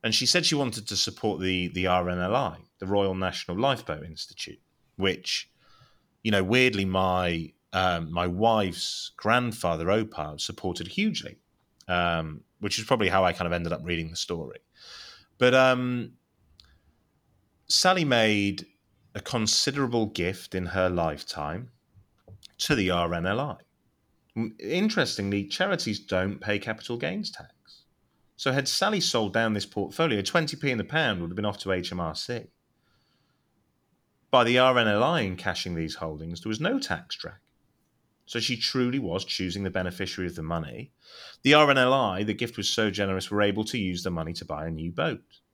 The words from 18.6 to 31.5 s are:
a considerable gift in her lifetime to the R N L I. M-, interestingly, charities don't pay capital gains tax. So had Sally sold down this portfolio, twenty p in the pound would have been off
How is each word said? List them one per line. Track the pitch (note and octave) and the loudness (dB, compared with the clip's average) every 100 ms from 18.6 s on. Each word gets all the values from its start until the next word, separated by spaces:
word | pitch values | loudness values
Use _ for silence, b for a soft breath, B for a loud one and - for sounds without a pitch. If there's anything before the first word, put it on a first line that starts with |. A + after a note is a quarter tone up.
| - _ _ _ _ G#2 | -12 _ _ _ _ -12
a | |
considerable | - A#2+ G#2+ - - C#3 C3 A#2 G#2+ | -4 0 2 2 0 0 0 2 0
gift | - F2 F#2+ - | 0 -2 -2 -6
in | F#2+ F2 | -6 -2
her | F#2 F#2 | 2 2
lifetime | F2 D#2+ D2 - - D2 F2 B2 _ _ - _ _ - G2 - _ | 2 0 -2 -10 -8 -6 -8 -10 _ _ -20 _ _ -20 -20 -20 _
to | - C#3 | 0 2
the | F#2 | 4
R | F2 E2+ | 2 2
N | E2+ F2+ | 0 0
L | G#2+ | 0
I. | C#3+ - _ _ _ _ _ _ _ - | -2 -8 _ _ _ _ _ _ _ -6
M-, | - - | -6 -8
interestingly, | G2 E3+ G#3+ G#3 C3+ - G2 G2+ G2+ | -4 0 0 0 -2 -2 -2 -2 -2
charities | - F#3+ F3 - G#2 | -2 0 0 -2 -4
don't | - F#2 F#2+ G2 | -2 0 0 -2
pay | G#2 G#2 | -2 -2
capital | A2+ A2 - A#2+ | -2 -8 -6 -6
gains | F#2+ G3 - | -4 -4 -8
tax. | - - _ _ - _ _ _ _ _ - | -12 -20 _ _ -20 _ _ _ _ _ -4
So | C#3 | 0
had | C3+ C3 | 0 0
Sally | - G3 G#3 | 0 0 2
sold | D#3 A#2 G#2 | 2 2 2
down | A2+ A2+ | 2 2
this | G#2 - | 0 -2
portfolio, | - G2 - D#3+ G#2+ | -4 -4 0 0 0
twenty | G2 F3 D#3 - | 2 0 0 -4
p | C#3+ | -2
in | A#2+ | -2
the | |
pound | G2 D#3 C#3+ F2+ | -2 0 0 0
would | E2+ | -4
have | F2+ | -2
been | |
off | G#2 | -4